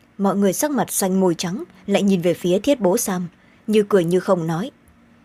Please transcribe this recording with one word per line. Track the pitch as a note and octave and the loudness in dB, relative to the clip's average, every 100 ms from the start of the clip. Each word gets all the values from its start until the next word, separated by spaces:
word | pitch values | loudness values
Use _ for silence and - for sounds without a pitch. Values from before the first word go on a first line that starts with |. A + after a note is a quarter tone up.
| _ - | _ -4
mọi | G3 F#3+ | -2 2
người | G3 | 0
sắc | E3+ D4 | 0 -2
mặt | C4 E3 | -2 -4
xanh | - G3 F#3+ | -2 -2 2
môi | F#3 | 2
trắng, | D#3+ F3 G#3 F4+ - - | 0 -4 -8 -12 -14 -4
lại | G3 | 0
nhìn | G3 F#3+ | 2 2
về | F3 | 0
phía | D#3+ F3 F#3 | 0 0 0
Thiết | - C#4 | 2 2
Bố | F#3 A3+ | 2 0
Sam, | - F3+ F3 - _ _ - | -2 -4 -6 -12 _ _ -2
như | G#3+ G#3 | 0 4
cười | G#3 | 2
như | E3+ F3+ | 2 0
không | F3+ F#3 D#3+ | 0 0 0
nói. | E3 C4 - _ _ _ _ | -4 -6 -10 _ _ _ _